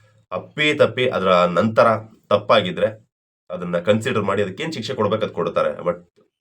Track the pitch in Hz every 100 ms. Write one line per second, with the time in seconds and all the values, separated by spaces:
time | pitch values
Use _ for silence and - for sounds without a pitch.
0 | _ _ - 92 - - 151 147 113 123
1 | 127 98 92 90 90 87 110 113 117 107
2 | - _ - 104 - 113 90 87 107 113
3 | _ _ _ _ - 90 87 87 104 110
4 | 123 117 98 98 95 95 160 156 113 127
5 | 104 110 - - 82 - 78 78 85 87
6 | _ _ _ _